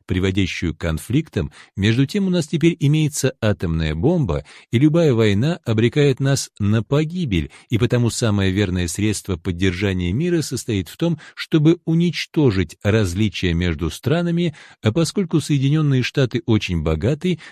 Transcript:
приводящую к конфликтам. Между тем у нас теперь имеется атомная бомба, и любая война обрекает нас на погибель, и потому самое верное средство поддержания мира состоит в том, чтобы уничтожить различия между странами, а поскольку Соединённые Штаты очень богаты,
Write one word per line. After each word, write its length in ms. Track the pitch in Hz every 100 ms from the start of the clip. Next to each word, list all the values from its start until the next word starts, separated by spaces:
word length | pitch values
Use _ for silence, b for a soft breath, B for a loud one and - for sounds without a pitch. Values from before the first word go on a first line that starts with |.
| -
приводящую 680 | 90 95 95 92 - 85
к 60 | -
конфликтам. 720 | 85 80 - 131 160 107 73 B B -
Между 300 | 101 117 139
тем 220 | 208 190
у 20 |
нас 180 | 180 165
теперь 300 | 165 165 175
имеется 560 | 139 156 151 - 131 -
атомная 520 | 107 98 87 82 80
бомба, 520 | 78 123 180 110 73 B B B
и 80 | 117
любая 340 | 151 165 160
война 460 | 113 110 98 139 180 -
обрекает 560 | 110 117 151 143 131
нас 280 | 135 135 - -
на 220 | 101 110
погибель, 680 | 104 143 156 180 156 90 71 B B
и 80 | 110
потому 320 | 120 123 120
самое 420 | - 113 101 95
верное 360 | 95 95 90 87
средство 480 | - 104 101 - 85
поддержания 800 | 98 87 95 90 101 92 87
мира 280 | 107 175 170
состоит 460 | 143 117 - 104 90
в 80 | -
том, 240 | 170 160 B B
чтобы 460 | - 165 151 175
уничтожить 920 | - 165 175 - - - 139 95 87 -
различия 680 | 104 110 98 87 107 - 90
между 360 | 82 90 76 80
странами, 680 | - 117 165 175 170 175 B B B
а 120 | 214
поскольку 480 | 202 156 - 180 160
Соединённые 600 | - 147 135 156 151 131
Штаты 380 | 120 - 131 123 -
очень 360 | 107 - 85
богаты, 580 | 78 78 101 151 185 165 B